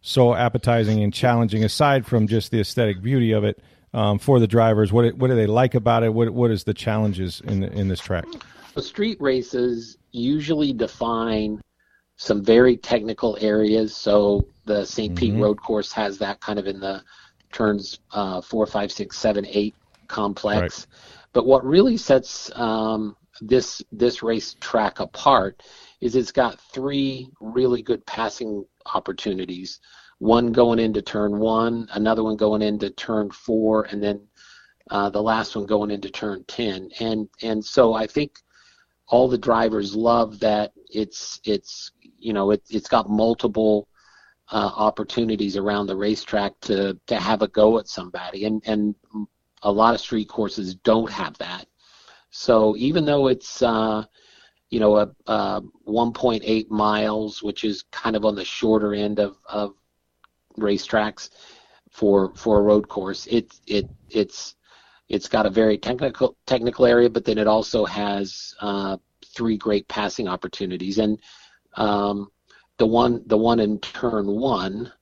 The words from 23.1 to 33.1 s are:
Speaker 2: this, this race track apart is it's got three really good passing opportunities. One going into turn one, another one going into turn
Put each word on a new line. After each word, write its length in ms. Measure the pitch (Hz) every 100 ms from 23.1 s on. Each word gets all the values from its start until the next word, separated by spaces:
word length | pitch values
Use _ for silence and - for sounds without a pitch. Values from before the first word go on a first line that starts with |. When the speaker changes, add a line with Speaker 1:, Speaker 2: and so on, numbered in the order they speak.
| - _ -
Speaker 2:
this, 420 | 107 127 - - -
this 300 | 110 120 117
race 340 | 113 113 - -
track 400 | - 117 104 -
apart 640 | 95 - 143 127 98 - - - - _
is 140 | 120 123
it's 180 | 117
got 260 | - 120 98
three 720 | _ - 135 139 135 131 127 _
really 420 | 107 120 127 120
good 240 | 117 113 -
passing 600 | - 110 - 113 104 98 _ -
opportunities. 920 | 95 - 90 107 92 90 90 92 - _ - - _
One 320 | 113 117 120
going 280 | 113 120 113
into 240 | 113 107
turn 340 | 98 110 104 104
one, 500 | 110 110 117 117 110
another 320 | 101 107 113
one 140 | 110 107
going 260 | 107 107
into 260 | 107 104 101
turn 400 | - -